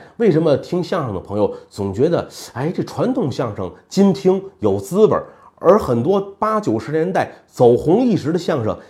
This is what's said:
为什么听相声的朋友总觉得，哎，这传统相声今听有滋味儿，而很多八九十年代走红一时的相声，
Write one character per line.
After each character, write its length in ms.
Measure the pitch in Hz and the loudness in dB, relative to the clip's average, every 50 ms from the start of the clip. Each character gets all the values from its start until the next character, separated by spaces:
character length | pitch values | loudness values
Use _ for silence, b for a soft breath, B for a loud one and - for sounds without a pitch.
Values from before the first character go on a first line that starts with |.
| B B B | B B B
为 160 | B 233 202 | B 2 2
什 100 | 147 156 | 2 4
么 140 | 165 - 139 | 2 2 2
听 240 | 120 - - 170 180 | 0 -2 -4 -4 -4
相 240 | 160 - 202 175 139 | -4 -2 -4 -4 -4
声 80 | 110 98 | -4 -6
的 60 | 85 | -8
朋 180 | - - 98 | -8 -6 -2
友 160 | 104 101 95 B B B B | 0 0 0 B B B B
总 240 | - - 98 98 95 | -8 -6 -6 -4 0
觉 140 | 107 135 | 0 0
得， 180 | 175 165 127 - B B B B B B | 2 0 0 -4 B B B B B B
哎， 180 | 117 135 156 - | -6 -6 -6 -4
这 80 | - 156 | -6 -8
传 300 | - - 120 165 233 262 | -6 -4 -4 -2 -2 -2
统 160 | 269 196 135 | -2 -4 -4
相 240 | 104 - 135 113 101 | -4 -4 -6 -6 -6
声 160 | 104 95 87 - B B B | -8 -8 -10 -10 B B B
今 240 | - 185 196 196 180 | 0 2 4 4 2
听 280 | - - 180 190 190 190 - - - | 2 2 2 2 0 -2 -10 -8 -2
有 200 | - 104 95 104 | 0 0 0 -2
滋 260 | 98 - 165 202 220 | -4 -2 2 4 4
味 80 | 180 110 | 4 4
儿， 120 | 76 - B B B B B B | 2 -2 B B B B B B
而 220 | B - 160 196 | B 4 4 4
很 240 | 220 208 - 123 117 | 4 4 0 -2 0
多 200 | 123 165 196 196 196 196 - - | 0 0 0 0 -2 -6 -6 -4
八 220 | 214 214 220 214 | -2 -2 -2 -2
九 180 | 208 135 110 110 | 0 -2 -2 -2
十 140 | - - 147 | -2 -4 -4
年 180 | 160 160 185 | -2 -2 -2
代 180 | 185 180 117 - B B B | -2 -2 -4 -4 B B B
走 300 | B - - 127 117 123 | B 0 4 4 4 4
红 240 | 117 131 147 175 233 | 4 2 2 2 2
一 160 | 262 240 196 | 2 2 0
时 160 | 127 - 143 | 0 -2 -2
的 80 | 170 180 | -4 -2
相 240 | 175 - 170 135 110 | -2 -2 -2 -2 -2
声， 100 | 104 87 B B | -4 -4 B B